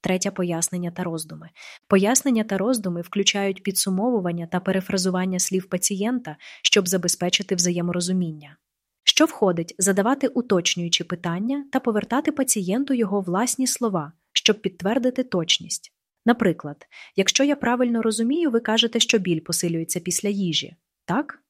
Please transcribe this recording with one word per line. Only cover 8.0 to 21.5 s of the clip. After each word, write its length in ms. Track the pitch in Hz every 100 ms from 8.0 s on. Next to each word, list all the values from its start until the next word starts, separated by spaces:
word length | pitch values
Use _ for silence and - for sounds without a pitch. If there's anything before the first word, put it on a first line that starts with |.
| 175 185 170 156 147 147 _ _ _ _
Що 200 | - -
входить? 500 | 320 - 202 170 170 -
Задавати 500 | 190 196 202 269 269
уточнюючі 760 | - 240 185 175 - 170 -
питання 600 | 170 175 175 170 226 277 277
та 80 | 262
повертати 520 | 254 214 202 247 320
пацієнту 600 | 311 262 214 180 214 277
його 260 | 262 214 202
власні 460 | 185 185 247 - 262
слова, 460 | - 233 185 147 - _
щоб 280 | - - 214
підтвердити 640 | 190 - 190 247 247 254
точність. 680 | 254 190 165 - 165 - - _ _ _ -
Наприклад, 600 | 240 190 165 147 147 - - - -
«Якщо 280 | 190 -
я 120 | 277 285
правильно 460 | 233 240 247 233
розумію, 480 | 220 220 226 311 330
ви 100 | 233
кажете, 400 | 233 226 226 233
що 180 | - 220
біль 220 | 180 160
посилюється 600 | - 170 175 165 165 -
після 280 | 170 - 196
їжі, 480 | 202 185 151 - - _ _
так?» 380 | - 190 302 - _